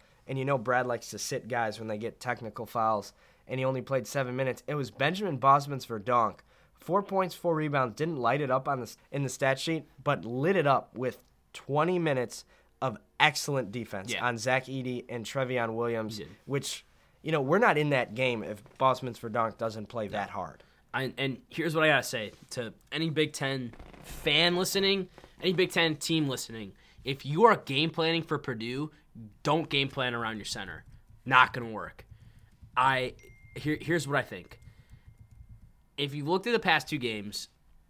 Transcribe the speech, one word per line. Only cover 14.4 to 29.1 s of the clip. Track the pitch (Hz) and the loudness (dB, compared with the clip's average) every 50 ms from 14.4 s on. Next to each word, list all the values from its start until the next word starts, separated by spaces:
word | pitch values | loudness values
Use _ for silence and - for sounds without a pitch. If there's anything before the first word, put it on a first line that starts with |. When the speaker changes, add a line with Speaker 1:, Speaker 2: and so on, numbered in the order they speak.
| 107 127 127 131 131 | 0 2 2 2 0
Speaker 1:
Edey | 127 135 131 123 127 123 120 - - | -2 -8 -6 -4 -4 -6 -6 -6 -8
and | 120 120 107 | -8 -8 -8
Trevion | - - 139 131 123 127 123 117 113 113 | -6 -4 -4 -2 0 0 -2 0 0 -2
Williams, | 113 120 120 117 113 110 107 113 101 | -2 -2 -2 -2 -2 -4 -6 -6 -10
Speaker 2:
He | 82 | -12
did. | 80 104 - - | -14 -16 -18 -10
Speaker 1:
which, | 123 139 135 - - - - - _ _ _ _ _ _ _ | -4 -4 -4 -4 -4 -10 -10 -12 _ _ _ _ _ _ _
you | - 151 | -4 -2
know, | 160 151 | 0 0
we're | 131 131 170 208 | 2 4 4 6
not | 240 214 160 | 6 6 4
in | 147 151 147 | 4 2 2
that | 143 127 117 92 104 | 2 2 2 0 -2
game | 123 131 127 120 110 92 | 0 0 0 0 0 -4
if | 85 107 - - - - - | -6 -8 -10 -12 -18 -4 2
Bosman's | 135 131 127 - 135 123 113 - | 4 4 4 2 -2 -8 -8 -8
Verdonk | - 113 107 120 113 110 101 - | -10 -4 0 0 0 0 -2 -4
doesn't | 113 113 107 110 104 | -6 -6 -4 -6 -12
play | - - 117 107 | -10 -8 -8 -6
Speaker 2:
No. | 98 | -4
Speaker 1:
that | 98 101 98 - | -4 -6 -6 -6
hard. | - 98 87 82 - - - _ _ _ _ - - | -6 -8 -8 -8 -12 -18 -20 _ _ _ _ -6 -4
Speaker 2:
I, | 123 131 123 - - | -4 -4 -4 -4 -2
and | 135 135 123 - - _ | -4 -4 -4 -6 -12 _
here's | - 165 151 170 151 | -6 -4 -2 0 2
what | 160 156 | 4 6
I | 156 | 6
gotta | 143 127 - | 6 4 4
say | - - 117 107 98 - - - - | 0 -4 -4 -6 -6 -10 -16 -18 -12
to | - 127 117 110 - - _ - | -8 -8 -8 -8 -10 -14 _ -10
any | 135 151 165 165 | -6 -4 -4 -2
Big | 139 156 151 143 | 0 0 -2 -2
Ten | - - 143 135 135 131 123 117 - - - - - - | -2 -6 -4 -4 -4 -4 -6 -8 -12 -14 -20 -20 -20 -20
fan | - - - - - 151 147 156 170 175 175 | -18 -16 -14 -4 0 2 4 4 4 4 4
listening, | 175 185 180 - 196 196 196 196 196 185 - - - - - - - | 2 0 0 0 2 2 2 2 0 -2 -6 -10 -20 -20 -20 -16 -4
any | 175 180 | -2 0
Big | 180 160 180 175 | 2 2 2 2
Ten | - 180 165 160 156 | 4 2 4 4 2
team | 156 - - 160 160 151 139 | 0 -2 0 2 2 2 0
listening. | 127 - - - 117 110 104 98 - - - - - - - | -2 -4 -6 -10 -10 -10 -10 -12 -14 -18 -20 -20 -20 -12 -6
If | 127 139 135 - | -6 -6 -6 -4
you | 135 147 170 226 | -2 2 6 8
are | 226 202 | 8 8
game | - - - 131 143 156 165 | 6 2 -2 0 0 0 0
planning | 160 170 160 165 165 165 | 0 0 0 2 0 0
for | 160 - 156 143 | -2 -2 -4 -4
Purdue, | - 139 123 107 113 120 127 135 151 151 - - _ _ | -4 -4 -6 -4 -4 -4 -4 -4 -6 -6 -8 -16 _ _